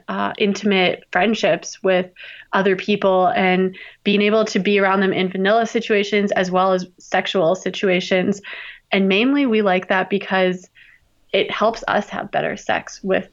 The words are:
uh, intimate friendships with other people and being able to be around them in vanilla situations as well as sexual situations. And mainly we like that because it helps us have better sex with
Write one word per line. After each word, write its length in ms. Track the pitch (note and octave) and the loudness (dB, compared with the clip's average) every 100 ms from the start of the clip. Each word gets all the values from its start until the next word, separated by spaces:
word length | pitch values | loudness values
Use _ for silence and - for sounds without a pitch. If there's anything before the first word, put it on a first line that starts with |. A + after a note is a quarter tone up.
| - | -8
uh, 240 | G3 G3+ - | -6 -4 0
intimate 680 | G3+ G3 G#3 F#3+ F3+ - - | -2 0 2 2 2 -2 -4
friendships 680 | F3+ G#3 G#3+ F#3 F3 - - | 0 0 2 0 0 -4 -4
with 260 | F#3+ F3+ F#3 - - - - | 0 0 0 -10 -20 -20 -4
other 220 | G3+ F#3+ F#3+ | 0 2 0
people 520 | - G3+ G3 F#3 F3+ | 0 0 2 4 2
and 460 | G#3 F#3+ F#3 F#3 F#3 - - | 2 2 2 0 -4 -20 -6
being 180 | G3+ G3+ | -2 2
able 240 | G#3 A3 G#3+ | 2 2 2
to 140 | G3+ | 0
be 180 | G3 G3+ | 2 2
around 200 | F#3+ G3 | 2 2
them 100 | G3 | 0
in 160 | F3 F#3 | 0 -2
vanilla 360 | F#3+ G3 A3+ A3+ | 0 2 2 0
situations 640 | A#3 A3+ G#3 G3+ G#3 G3+ | -4 0 -2 0 0 0
as 180 | - F3+ | 0 0
well 200 | F#3 F#3+ | 2 2
as 120 | F#3 F3+ _ | 0 -4 _
sexual 560 | - F#3 F#3 F#3+ E3 F#3 | -4 -4 0 0 0 0
situations. 840 | F#3+ - G3+ F3+ F3+ F#3 F#3 G3 - - - - - | -4 -4 0 0 0 0 0 -4 -8 -16 -18 -16 -4
And 160 | G3 F#3+ | 0 2
mainly 380 | G3 B3+ C#4+ C4+ | 2 2 2 2
we 140 | G#3+ | 2
like 260 | G3+ F#3 - | 2 0 0
that 200 | F#3+ F#3+ | -2 0
because 600 | G3+ - F#3+ F#3 F3+ - _ - _ _ _ - | -4 0 0 0 -2 -10 _ -20 _ _ _ -4
it 160 | - - | -2 -2
helps 320 | - G#3+ A3 - | 0 -2 -2 -2
us 220 | G#3 - | -2 -2
have 200 | G3 G3+ | -8 -4
better 240 | D3 D#3 G#3 | -4 -4 -6
sex 480 | - F3+ - - | -4 -4 -4 -10
with 240 | F#3+ F#3 F#3 | -2 -2 -2